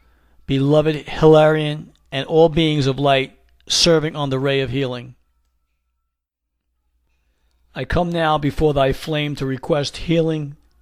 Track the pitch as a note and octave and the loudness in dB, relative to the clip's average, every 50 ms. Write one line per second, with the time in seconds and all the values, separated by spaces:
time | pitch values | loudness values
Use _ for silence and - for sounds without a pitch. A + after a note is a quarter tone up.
0 | _ _ _ _ _ _ _ _ _ - C3+ C3+ C3+ C#3 D3 D3+ D3 D#3 D#3 C#3+ | _ _ _ _ _ _ _ _ _ -4 -2 0 2 2 2 2 2 2 -2 -4
1 | C3 - - - D#3+ D#3 D#3 D#3 D#3 D#3 D#3 D#3 D3+ D3 D3 D3+ D#3+ - - _ | -6 -10 -2 4 6 6 8 8 6 4 2 0 -2 -4 -6 -8 -12 -16 -20 _
2 | _ _ - C3+ C#3 - E3 D#3 E3 E3 D3 E3+ E3 D#3 D3+ D3+ C3 C#3 C3 C3 | _ _ -10 -10 -6 0 2 4 4 4 4 2 0 2 0 0 0 -2 -2 0
3 | C#3+ C#3+ C#3 C3+ C3+ - - _ _ _ _ _ _ - - - - F3 E3 D#3 | 0 0 2 0 0 -4 -8 _ _ _ _ _ _ -4 -2 2 2 4 2 2
4 | D3 - C3+ D3+ C#3+ C#3 C3 C3 C3+ C#3 C#3 C3+ C3+ A#2+ B2 C#3 C3+ B2 B2 B2 | 0 -2 -6 -6 -6 -4 -4 -2 -2 -2 -2 -2 -2 -4 -4 -4 -6 -6 -8 -10
5 | A#2+ B2 B2 _ _ _ _ _ _ _ _ _ _ _ _ _ _ _ _ _ | -14 -18 -20 _ _ _ _ _ _ _ _ _ _ _ _ _ _ _ _ _
6 | _ _ _ _ _ _ _ _ _ _ _ _ _ _ _ _ _ _ _ _ | _ _ _ _ _ _ _ _ _ _ _ _ _ _ _ _ _ _ _ _
7 | _ _ _ _ _ _ _ _ _ _ _ _ _ _ - - C3 - - E3+ | _ _ _ _ _ _ _ _ _ _ _ _ _ _ -12 -10 -6 -2 -2 -2
8 | F3+ E3+ E3+ E3+ E3 D#3 D#3 D3 D3 C#3+ - - D#3+ D3+ C#3 C#3 C3+ C3+ C3 - | 0 0 -2 -2 0 0 0 0 0 -2 -2 0 0 0 2 2 0 0 0 -2
9 | - - D#3 D3+ D3 D3 C#3+ - C3 C3+ C3+ B2+ - - E3 D3 C#3+ - - - | -6 -6 -4 -4 -4 -4 -6 -6 -6 -6 -6 -6 -4 -2 -2 -2 -2 -4 -8 -8
10 | - - D#3+ E3+ D#3+ D#3+ D#3+ D#3 D3 C#3+ C#3+ - _ _ _ _ | -4 -2 0 0 0 0 -2 -4 -6 -10 -12 -16 _ _ _ _